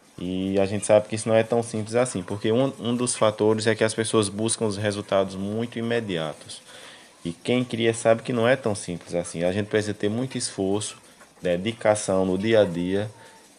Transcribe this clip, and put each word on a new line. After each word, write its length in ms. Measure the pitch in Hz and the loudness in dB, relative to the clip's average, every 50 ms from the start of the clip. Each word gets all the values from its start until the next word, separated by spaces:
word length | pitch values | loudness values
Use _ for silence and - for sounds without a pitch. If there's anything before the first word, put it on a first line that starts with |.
| _ _ _ | _ _ _
E 420 | - 90 90 92 92 95 95 95 98 | -8 -6 -4 -2 -2 -2 0 2 2
a 80 | 98 | 2
gente 180 | 95 107 101 - | 2 0 -4 4
sabe 240 | - 107 107 - - | 6 6 6 6 2
que 60 | 113 | -4
isso 140 | 110 - 113 | -4 0 2
não 80 | 110 | 4
é 60 | 110 | 4
tão 200 | 113 113 120 117 | 4 4 0 0
simples 320 | 113 117 - 110 104 107 110 | 0 -2 -6 -6 -6 -2 0
assim, 280 | 120 127 123 - 95 | 0 0 0 -2 -6
porque 280 | 85 - 101 98 - 110 | -6 -6 -8 -2 0 2
um, 220 | 110 123 135 135 135 - | 2 2 2 0 -2 -4
um 140 | 92 117 120 | -4 -2 -2
dos 220 | 120 123 123 - | 0 -2 -2 0
fatores 500 | - 113 107 107 - 107 107 110 110 107 | 2 2 2 4 4 2 2 4 4 2
é 80 | 113 110 | 0 2
que 100 | - 110 | 2 2
as 100 | 110 - | 0 0
pessoas 340 | - 110 - - 113 104 95 | -2 -2 2 2 2 2 0
buscam 380 | 98 104 110 113 - - 113 | -2 -4 -2 -2 -2 -2 -2
os 100 | 107 98 | -2 -2
resultados 580 | 101 107 104 101 104 101 - 101 98 98 95 95 | -2 -2 -2 -2 -2 -2 0 0 2 2 0 -4
muito 440 | 95 98 101 104 113 117 120 120 117 | -6 -6 -4 -4 -4 -6 -6 -6 -6
imediatos. 840 | 113 117 117 120 113 101 90 80 80 76 76 - - - - - - - - - - - - - - - - - - | -4 -2 -2 -2 -2 -4 -4 -4 -4 -6 -8 -10 -16 -18 -18 -18 -18 -20 -20 -20 -20 -20 -20 -20 -20 -20 -20 -10 -10
E 80 | 85 | -10
quem 320 | 85 - - 123 123 123 127 | -10 -6 -2 0 0 0 0
cria 280 | 123 117 110 113 113 | -2 -4 0 0 0
sabe 300 | 113 - - 117 113 113 | 0 2 2 2 2 2
que 100 | - - | 2 -2
não 140 | 127 117 113 | 0 2 4
é 100 | 120 135 | 2 2
tão 180 | 135 - 113 101 | 2 0 -4 -4
simples 400 | - - - 87 82 - - 85 | -4 -6 -8 -8 -10 -8 -4 -4
assim. 300 | 87 82 - - 82 85 | -4 -4 -4 -4 -2 -2
A 80 | 90 | 0
gente 140 | 92 104 104 | 0 -2 -2
precisa 280 | 104 - 110 101 104 101 | 0 0 0 0 -2 -4
ter 140 | - - 104 | -2 -2 -2
muito 300 | 107 117 131 131 - 127 | -2 -2 -6 -6 -6 -8
esforço, 580 | 113 - - - 98 95 98 107 107 - - - - - - _ - - _ - | -8 -6 -4 -2 -2 0 0 -2 -4 -6 -12 -16 -20 -20 -20 _ -20 -20 _ -6
dedicação 840 | - 90 87 87 95 113 113 - - 107 107 104 - - 95 95 95 | -2 -2 -2 0 -2 -4 -6 0 2 2 2 2 2 0 2 2 2
no 140 | 92 92 95 | 2 0 0
dia 240 | 101 113 113 107 | 2 4 6 6
a 20 | 101 | 6
dia 460 | 92 82 85 87 90 95 98 107 110 - - - - - - - - - | 4 2 -2 -2 0 -2 -2 -2 -4 -8 -16 -20 -20 -20 -20 -20 -20 -20